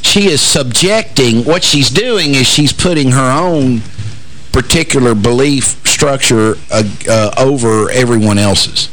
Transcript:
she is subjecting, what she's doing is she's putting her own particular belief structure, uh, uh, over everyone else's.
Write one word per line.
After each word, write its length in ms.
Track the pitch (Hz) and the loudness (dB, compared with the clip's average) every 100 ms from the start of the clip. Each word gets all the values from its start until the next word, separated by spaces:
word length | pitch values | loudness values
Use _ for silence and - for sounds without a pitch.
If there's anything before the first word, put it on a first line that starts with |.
she 240 | - 202 202 | 0 2 2
is 120 | 143 | 2
subjecting, 1040 | - 160 131 - 175 220 - - 123 113 | 0 0 -2 0 0 0 -2 0 2 2
what 200 | 120 175 | 2 0
she's 260 | - 147 131 | 2 0 2
doing 460 | 147 247 220 151 139 | 0 0 -2 0 0
is 120 | 123 | 2
she's 240 | - 143 | 2 0
putting 400 | - 180 160 131 | 0 -2 0 2
her 200 | 131 127 | 2 2
own 500 | 139 180 160 131 117 113 - 104 - - - - | 0 0 0 0 -2 -6 -8 -8 -10 -12 -12 -4
particular 640 | 131 127 165 160 139 123 107 | -4 0 -2 0 2 2 2
belief 480 | 113 120 143 139 - - - | 2 2 2 0 -2 -4 -4
structure, 680 | - 147 135 - 113 110 101 - | 0 0 0 0 2 2 -2 -2
uh, 120 | 110 104 - - | -2 -2 -4 -2
uh, 240 | 113 107 - | 0 0 0
over 520 | 135 143 117 110 104 | 0 2 0 0 0
everyone 480 | 127 123 117 107 101 | 0 2 2 2 2
else's. 520 | 104 95 - - - | 2 0 -2 -4 -8